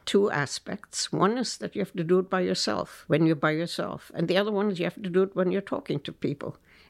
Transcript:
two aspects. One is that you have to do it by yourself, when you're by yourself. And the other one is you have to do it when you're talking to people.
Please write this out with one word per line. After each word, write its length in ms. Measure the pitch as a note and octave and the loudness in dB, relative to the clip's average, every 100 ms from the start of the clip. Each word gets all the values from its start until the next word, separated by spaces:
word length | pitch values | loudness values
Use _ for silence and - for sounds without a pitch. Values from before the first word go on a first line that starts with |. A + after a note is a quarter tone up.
| - | 0
two 260 | G3 G3+ | 2 4
aspects. 800 | C#3+ C#3 - - F#3+ - - - | 0 -2 -6 -8 -10 -8 -8 -4
One 260 | F3 F#3 B3 | 2 2 2
is 200 | A#3 - | -4 -6
that 180 | G3+ - | -8 -4
you 60 | |
have 120 | F#3+ | -4
to 120 | F3+ D#3+ | -4 2
do 140 | F#3 | 2
it 100 | F#3 | 2
by 100 | F#3 | 0
yourself, 640 | F3+ F#3 - - - - - | 0 0 -2 -2 -4 -10 0
when 180 | D#3 D#3+ | 4 4
you're 100 | D3+ | 4
by 160 | D#3 | 2
yourself. 600 | D#3 E3+ - - - - - | 0 -4 -6 -6 -8 -10 -4
And 120 | E3+ | 0
the 100 | F#3 | 2
other 140 | G#3 | 2
one 200 | G3+ G#3 | 0 0
is 80 | F3 | 0
you 60 | E3+ | -4
have 100 | - | -4
to 140 | G3 | 0
do 140 | F3+ | 2
it 120 | G3 F#3+ | 2 2
when 160 | F3+ | 0
you're 100 | F#3+ | 0
talking 380 | G3 - - D3 | -2 -6 -4 -4
to 120 | - | -6
people. 440 | - - D3 - - _ - | -4 -4 -4 -8 -12 _ -20